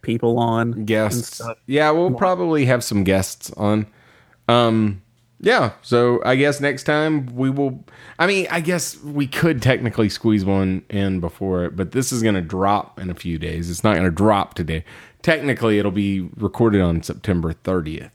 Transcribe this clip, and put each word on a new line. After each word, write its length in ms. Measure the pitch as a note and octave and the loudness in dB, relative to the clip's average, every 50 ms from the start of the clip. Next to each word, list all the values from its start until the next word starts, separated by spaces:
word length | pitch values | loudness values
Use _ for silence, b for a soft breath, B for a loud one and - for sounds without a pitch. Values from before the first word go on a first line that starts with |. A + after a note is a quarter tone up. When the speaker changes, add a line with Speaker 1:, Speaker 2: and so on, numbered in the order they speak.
Speaker 1:
people 380 | - - A#2 A#2 - A#2 A#2 A#2+ | -2 -2 -2 0 2 2 2 2
on 340 | A#2 A#2 A2+ A2+ A#2 A#2 A#2 | 2 2 2 0 0 -2 -2
and 140 | A2 A2 | -6 -2
Speaker 2:
guests. 480 | G#2 A2 G#2+ A2 G#2+ G#2+ A#2+ A#2 - - | 0 0 2 2 0 -2 -4 -6 -8 -12
Speaker 1:
stuff. 220 | - A2+ A#2 A2+ _ _ | -12 -12 -12 -12 _ _
Speaker 2:
Yeah, 240 | - C3+ C#3+ D3+ D3+ | -2 0 2 2 4
we'll 180 | D3+ E3 F3 F#3 | 2 2 2 0
Speaker 1:
More. 60 | - | 0
Speaker 2:
probably 480 | A#2+ G3+ F#3 F#3 F3+ F3+ E3+ D#3+ D3+ C3+ | 0 0 0 0 0 0 0 0 2 2
have 180 | B2 B2+ A#2+ A2+ | 2 2 0 0
some 200 | - A2 G2+ G2 | 0 0 0 2
guests 480 | F2+ F#2+ F#2+ F#2 - - _ - - | 4 2 2 0 -2 -8 _ -16 -18
on. 340 | - - G#2 G#2 G#2+ G#2+ G#2+ - b b b b b b b b b b _ | -8 -4 0 0 0 0 -2 -4 b b b b b b b b b b _
Um, 540 | - A#2 A#2+ A#2+ A#2 A2 A2 A2 G#2+ G2+ F#2+ _ _ _ _ _ _ _ _ - | 2 2 4 4 4 2 2 0 0 -2 -6 _ _ _ _ _ _ _ _ 0
yeah. 280 | G3 B3 A#3+ D3 G#2+ - - | 2 2 4 2 0 -2 -8
So 400 | _ - B2 A#2+ B2 B2 A#2+ - - | _ 0 2 4 4 4 2 2 2
I 120 | B2 B2+ | 0 2
guess 260 | C3 C#3 D3 C#3+ C#3 | 2 2 2 0 0
next 220 | C#3 C#3+ C#3 C3+ - | -2 -4 -4 -2 -2
time 420 | - D3+ D3+ D3+ D#3 D#3 D3 C3+ B2 A#2+ | -2 0 0 0 0 0 -2 -2 -4 -4
we 140 | A#2+ C3 C3+ | -2 -2 -2
will, 340 | C3+ C#3 C#3+ C3+ B2+ C#3 - B B B B B B B | 0 0 -2 -2 -4 -6 -16 B B B B B B B
I 80 | E3 | 0
mean, 180 | F#3 G3+ F#3+ F3+ - | 0 2 0 -2 -2
I 80 | - E3+ | -4 -4
guess 420 | D#3+ E3 F3+ E3+ - - - - - | -2 0 -2 -2 -2 -6 -10 -12 -14
we 220 | D3 D3 C#3+ C#3+ | -6 -2 -2 -2
could 380 | C3 - - - E3+ D#3 B2+ - | -2 0 0 2 2 2 2 2
technically 440 | B2+ B2+ - B2 A#2 - - A2 | 2 2 2 0 -4 0 0 0
squeeze 380 | G#2 - - - A2+ G#2+ G#2 F#2 | 0 0 0 2 2 2 4 2
one 380 | F#2+ G2 G2 F#2+ F#2+ F#2+ F2+ - | 2 0 2 2 0 -2 -4 -6
in 320 | _ - G2+ G2 G2 F#2+ F2+ | _ -4 -2 -2 0 -2 -2
before 460 | E2+ E2 - - G2 F#2+ F#2 F2+ F2+ | -4 -6 -8 -6 -4 -4 -2 -2 -2
it, 100 | E2+ - | -4 -4
but 180 | F2+ F#2+ E2+ - | -6 -6 -2 -2
this 180 | B2+ C3 - | -2 -2 -2
is 100 | C3+ A#2+ | -2 0
gonna 200 | A2+ A2 G#2 F#2+ E2+ | 2 2 2 0 -2
drop 560 | D#2+ F#2 F#2 F#2+ G2 G#2 G2+ - - _ - | -4 -2 0 2 2 2 0 -2 -6 _ -12
in 100 | F#2+ F#2 | -10 -10
a 60 | F2 | -10
few 240 | - - F2 E2+ D#2 | -8 -6 -6 -6 -4
days. 280 | D#2+ E2+ D#2+ E2 E2+ | -6 -6 -6 -6 -6
It's 160 | E2+ F2 E2+ - | -6 -8 0 2
not 120 | G#2+ G#2 | 2 2
gonna 160 | F2 F#2 F2+ | 4 2 0
drop 420 | D#2+ D#2+ G2 A2 G#2 G2 F#2 - - | 2 4 4 4 4 4 0 -4 -6
today. 300 | - F2 D#2 D#2+ D#2+ - B B B B B B B - | -8 -6 -4 -4 -6 -8 B B B B B B B 0
Technically, 560 | E3+ D#3+ D3+ - C#3+ B2 G#2+ A2+ A2+ G#2+ G#2 | 0 0 2 2 -2 -2 0 2 2 2 2
it'll 100 | G#2 G#2 | 2 0
be 380 | F2+ G#2 G2+ G2 G2 F#2+ F#2 E2+ - | 0 0 0 0 -2 -2 -4 -8 -8
recorded 440 | - G#2+ F#2+ - - A#2+ A2+ G#2 G2+ | -4 -4 -4 0 2 2 4 6 4
on 200 | F#2 F2 E2 E2 | 4 4 2 0
September 520 | - - - - - - F#2+ F2 D#2+ E2 E2 | -2 -6 -12 -6 -2 -2 0 0 0 -2 -6
thirtieth. 580 | _ _ - F#2 F2+ D#2+ D#2 D#2 D2+ - - _ | _ _ -2 -2 -2 -2 -4 -8 -10 -14 -18 _